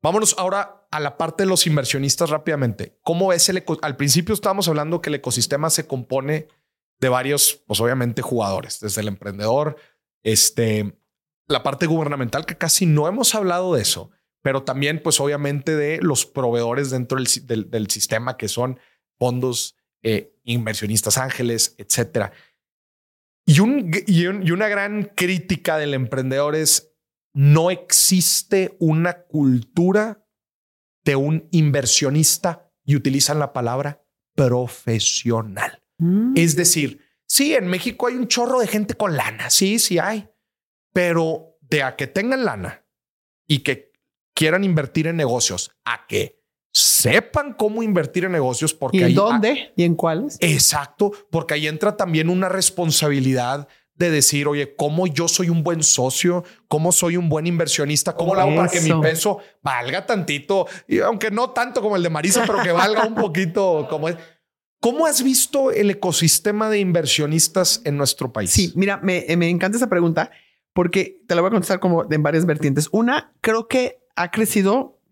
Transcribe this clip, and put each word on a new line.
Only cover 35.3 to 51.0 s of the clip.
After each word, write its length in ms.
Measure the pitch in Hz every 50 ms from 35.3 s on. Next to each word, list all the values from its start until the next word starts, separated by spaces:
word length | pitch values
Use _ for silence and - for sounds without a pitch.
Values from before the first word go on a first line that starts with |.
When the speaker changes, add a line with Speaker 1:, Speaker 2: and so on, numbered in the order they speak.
| 117 113 110 107 95 101 - - - _ _ _ _
Speaker 2:
Mm. 360 | - 165 170 185 208 226 254 262
Speaker 1:
Es 200 | 269 170 170 147
decir, 460 | 175 175 - - 160 143 123 - - _ _ _ _ _
sí, 280 | - - - 277 294 320
en 120 | 262 190
México 400 | 175 180 180 - 240 - - 240
hay 80 | 240 254
un 120 | 254 247
chorro 320 | 247 - 247 240 254 262 254
de 80 | 226
gente 280 | 180 - 214 208 - 226
con 200 | - 214 190 156
lana, 340 | 135 - - - - - -
sí, 300 | - - 196 196 214 233
sí 200 | - - 185 165
hay, 300 | 160 196 220 214 202 _ _ _ _ _ _ _ _ _ _ _ _ _ _
pero 640 | 185 180 175 165 170 165 160 160 - - - _ _
de 220 | _ 131 160 147 135
a 120 | 131 -
que 120 | - 139
tengan 380 | 127 - 196 202 240 269 262 247
lana 400 | 185 117 101 90 - - - _ _ _ _ _ _ _ _ _ _ _ _ _
y 120 | - 151 135
que 320 | - 143 131 - - _ _ _ _ _ _ _ _ _ _
quieran 280 | - 160 156 165 190 202
invertir 440 | 190 170 160 135 - - 160 156
en 80 | 165 170
negocios, 540 | 165 151 120 120 123 - - 92 87 - - _ _ _
a 200 | 120 117 - -
que 320 | - - 95 - - _ _ _ _ _ _ _ _ -
sepan 800 | - - - - - - 123 131 214 - - - 302 285 285 220
cómo 300 | - 220 208 214 226 226
invertir 420 | 214 196 180 143 123 - 180 175
en 60 | 190
negocios, 420 | 180 160 135 127 120 - 151 151 -
porque 240 | _ 139 123 -
Speaker 2:
¿Y 40 | 190
en 40 | 175
Speaker 1:
hay, 60 | 175 175
Speaker 2:
dónde? 600 | - 202 233 240 226 208 226 285 262 - - _
¿Y 80 | - 175
en 120 | 170 165
cuáles? 420 | - - 165 160 165 247 294 - -
Speaker 1:
Exacto, 720 | - 170 151 139 - - - 147 139 - _ -